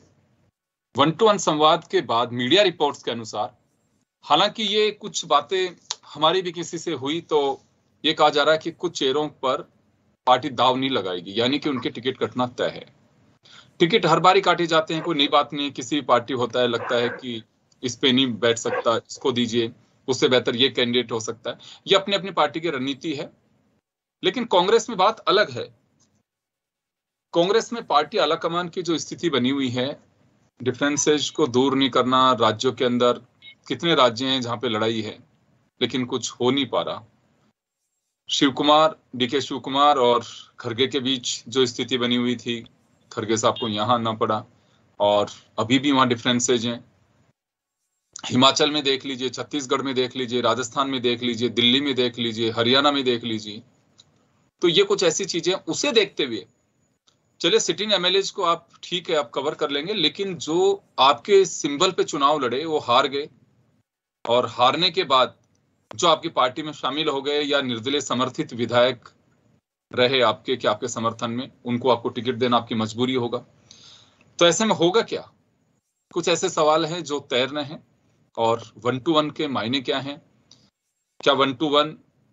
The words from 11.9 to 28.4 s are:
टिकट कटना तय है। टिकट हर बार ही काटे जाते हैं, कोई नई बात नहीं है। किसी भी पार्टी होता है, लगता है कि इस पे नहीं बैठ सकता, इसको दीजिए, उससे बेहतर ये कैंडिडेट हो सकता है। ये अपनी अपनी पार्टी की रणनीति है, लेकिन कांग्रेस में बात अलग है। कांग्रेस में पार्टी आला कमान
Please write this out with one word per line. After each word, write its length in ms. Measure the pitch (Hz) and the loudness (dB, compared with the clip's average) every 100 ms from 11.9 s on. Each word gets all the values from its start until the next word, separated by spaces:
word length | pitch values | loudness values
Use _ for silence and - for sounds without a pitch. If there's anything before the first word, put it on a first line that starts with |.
टिकट 280 | 123 127 131 | -6 -6 -4
कटना 280 | 110 110 127 | -4 -4 -4
तय 220 | - 85 | -4 -6
है। 180 | - - _ _ _ _ _ _ - _ - | -6 -14 _ _ _ _ _ _ -20 _ -2
टिकट 280 | 170 214 170 | 2 2 4
हर 140 | 165 | 4
बार 160 | 185 196 | 6 6
ही 60 | |
काटे 240 | 190 170 165 | 4 2 2
जाते 280 | 160 156 | 0 0
हैं, 80 | 160 | -4
कोई 140 | 170 151 | -2 -2
नई 120 | 143 | 2
बात 240 | 147 147 | 2 2
नहीं 120 | 147 | -4
है। 60 | 143 | -6
किसी 260 | 139 127 151 | -8 -6 -4
भी 60 | |
पार्टी 320 | 127 123 110 | 2 0 2
होता 260 | 127 120 123 | -2 -2 0
है, 80 | 123 | 0
लगता 280 | 117 - 123 | 0 -2 0
है 120 | 120 | 0
कि 340 | - 131 113 - _ _ _ | -4 -10 -10 -14 _ _ _
इस 140 | 127 117 | -8 0
पे 160 | 139 | 2
नहीं 140 | 127 131 | 4 2
बैठ 320 | 104 117 117 | 2 0 0
सकता, 380 | 120 - 120 113 | -2 -2 0 0
इसको 360 | - - 139 | -4 -4 -2
दीजिए, 400 | 120 113 120 117 - _ _ - | 0 0 0 -2 -6 _ _ -6
उससे 200 | 123 147 | 0 4
बेहतर 280 | 123 127 120 | 4 2 0
ये 120 | 131 | 0
कैंडिडेट 440 | 123 120 123 117 | 0 0 0 -2
हो 80 | 117 | -4
सकता 300 | 113 113 120 | -6 -10 -10
है। 80 | - - - 147 | -12 -16 -16 0
ये 100 | 190 | 0
अपनी 200 | 196 196 | 2 -4
अपनी 140 | 190 | -2
पार्टी 300 | 170 147 165 | -2 -2 -2
की 100 | 165 | -6
रणनीति 440 | 139 135 135 165 | -4 -6 -6 -8
है, 160 | 143 - _ _ _ _ _ _ _ _ _ | -8 -10 _ _ _ _ _ _ _ _ _
लेकिन 200 | 180 247 | -4 -4
कांग्रेस 440 | 240 190 185 226 233 | 0 2 4 2 2
में 100 | 202 | 0
बात 200 | 196 - | 0 0
अलग 320 | - 190 202 | 0 2 0
है। 140 | 117 - _ _ _ _ _ _ _ _ _ _ _ _ _ _ _ _ | -4 -10 _ _ _ _ _ _ _ _ _ _ _ _ _ _ _ _
कांग्रेस 400 | 170 180 220 - | 0 2 2 0
में 140 | 233 - | -6 0
पार्टी 320 | 147 151 208 | 0 2 0
आला 160 | 151 | 0
कमान 340 | 160 | 0